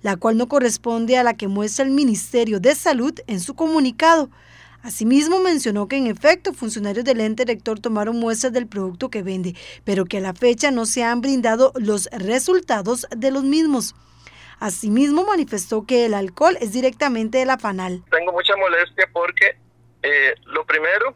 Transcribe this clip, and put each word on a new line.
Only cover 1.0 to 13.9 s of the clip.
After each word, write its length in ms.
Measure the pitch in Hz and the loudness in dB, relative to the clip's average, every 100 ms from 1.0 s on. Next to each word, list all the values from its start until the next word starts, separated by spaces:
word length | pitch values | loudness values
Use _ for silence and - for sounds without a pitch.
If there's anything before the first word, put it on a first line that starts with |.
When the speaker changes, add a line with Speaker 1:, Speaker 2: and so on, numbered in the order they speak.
| 226 254 | 2 2
Speaker 1:
a 40 | |
la 120 | 240 226 | 2 0
que 120 | 202 | -4
muestra 380 | 196 208 - 269 | -2 -2 -2 0
el 60 | |
Ministerio 680 | 277 269 202 - 240 233 202 | 2 2 0 0 0 2 2
de 140 | 240 | 2
Salud 400 | 294 349 262 262 320 - | 2 0 0 -2 -4 -8
en 120 | 196 | -6
su 160 | 175 269 | -6 -4
comunicado. 760 | 320 320 262 240 320 330 269 - - - - - | 0 2 2 4 4 4 2 -8 -20 -20 -20 -20
Asimismo, 580 | 247 - 220 269 302 370 | -14 -4 4 4 4 2
mencionó 480 | 370 311 240 208 202 | 2 2 0 -2 -2
que 100 | 269 | -2
en 100 | 247 | -2
efecto 440 | 214 294 359 392 | 2 2 2 -2
funcionarios 540 | 269 220 220 208 202 247 | -8 -8 -6 -4 -4 0
del 160 | 240 | 0
ente 240 | 214 220 220 | 0 -2 -2
rector 340 | 220 - 220 | -2 -4 -6
tomaron 400 | 233 214 208 233 | -4 -2 -2 -2
muestras 340 | 233 220 262 | -2 -2 -2
del 120 | 240 233 | -2 -4
producto 460 | 202 190 175 254 | -6 -8 -6 -8
que 100 | 220 | -6
vende, 340 | 190 190 180 175 - - | -6 -6 -6 -10 -18 -12
pero 220 | - 190 185 | -2 -2 -2
que 120 | 202 | -4
a 40 | |
la 120 | 190 | -6
fecha 380 | 180 247 240 294 | 2 2 2 0
no 160 | 247 226 | 0 -2
se 160 | 254 | -2
han 180 | 233 240 | 0 0
brindado 520 | 269 262 233 226 262 262 | 0 0 2 4 2 2
los 340 | 208 208 185 | -2 -2 -4
resultados 920 | 233 185 254 302 370 359 220 190 247 - 233 | -8 -4 -2 2 0 2 -4 -2 -4 -6 -2
de 140 | 262 | -2
los 140 | 269 | 0
mismos. 500 | 269 302 320 262 214 | 2 2 2 0 -4